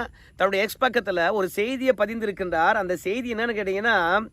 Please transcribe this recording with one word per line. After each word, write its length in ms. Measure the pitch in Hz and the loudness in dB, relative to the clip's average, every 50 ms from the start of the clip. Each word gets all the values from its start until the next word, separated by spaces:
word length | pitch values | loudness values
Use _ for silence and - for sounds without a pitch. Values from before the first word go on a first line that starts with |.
| 233 - - - - - - | 0 -2 -8 -18 -20 -14 -4
தன்னுடைய 300 | - 185 196 196 190 208 | 0 0 2 2 2 0
எக்ஸ் 160 | 208 - - | -2 -2 0
பக்கத்துல 500 | 254 254 208 240 190 202 185 175 165 180 | 0 0 0 0 -2 -2 0 2 2 2
ஒரு 180 | 220 208 190 180 | 2 2 0 -2
செய்தியை 440 | - 202 208 240 269 247 262 262 240 185 | -2 -2 -2 -2 -2 0 2 2 2 2
பதிந்திருக்கின்றார். 800 | 208 208 226 226 226 208 190 165 190 180 170 160 165 185 226 220 | 0 -2 -2 -4 -4 -4 -4 -4 -4 -2 0 2 4 4 4 2
அந்த 140 | - 180 180 | 0 -2 -2
செய்தி 380 | 175 - 180 208 247 240 240 233 | -4 -2 -4 -4 -4 -4 -4 -4
என்னன்னு 240 | 214 233 233 226 208 | -4 -2 -2 -2 -2
கேட்டீங்கன்னா, 400 | 202 190 190 196 214 233 220 190 170 165 180 208 226 214 | -2 -2 -2 0 2 2 2 2 4 2 2 0 0 -4